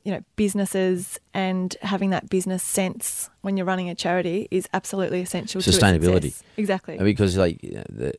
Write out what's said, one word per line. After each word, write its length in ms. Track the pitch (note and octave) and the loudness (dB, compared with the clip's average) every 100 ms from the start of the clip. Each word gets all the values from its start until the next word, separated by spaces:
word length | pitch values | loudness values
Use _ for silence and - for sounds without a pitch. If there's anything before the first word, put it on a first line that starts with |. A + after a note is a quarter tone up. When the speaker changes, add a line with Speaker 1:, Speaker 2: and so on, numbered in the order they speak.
| - | -6
Speaker 1:
you 60 | |
know, 100 | F#3+ - - | -6 -8 0
businesses 840 | G#3+ G3 G3 G3 F#3 F#3 F#3 - _ | 0 2 0 2 2 2 -2 -6 _
and 420 | - F#3+ F#3 F#3 - | -4 -2 0 -2 -4
having 300 | G3+ G3 G3 | -4 0 2
that 180 | F#3 - | 0 0
business 340 | F#3+ F#3 F#3 | 0 0 -2
sense 680 | - - F#3 - - - - _ | 0 0 0 -2 -2 0 -2 _
when 160 | G3 G3 | -4 -2
you're 80 | F3+ | 0
running 240 | F#3 F3+ | 0 -2
a 60 | E3+ | -4
charity 520 | F3+ F3+ F3 F3 - | 0 0 0 -2 -2
is 180 | F#3 F3+ | -2 -2
absolutely 460 | F#3+ - F#3+ F#3 F3+ | -4 -4 -2 -2 -2
essential 420 | F3+ F3+ - F#3 | -2 -6 -6 -2
to 80 | F#3 | 2
its 80 | F2+ | 4
Speaker 2:
Sustainability. 540 | G2+ F2 E2+ F2+ D2 | 6 6 4 4 2
Speaker 1:
success. 120 | - - - | -6 -14 -4
Exactly. 420 | G3+ F#3+ - - | -2 -2 -4 0
Speaker 2:
Because, 380 | F#3 G#2 - F#2 | 2 4 2 4
like, 240 | F2+ - | 2 0
the, 540 | - G1+ - G1+ B1+ | -10 -12 -10 -6 -6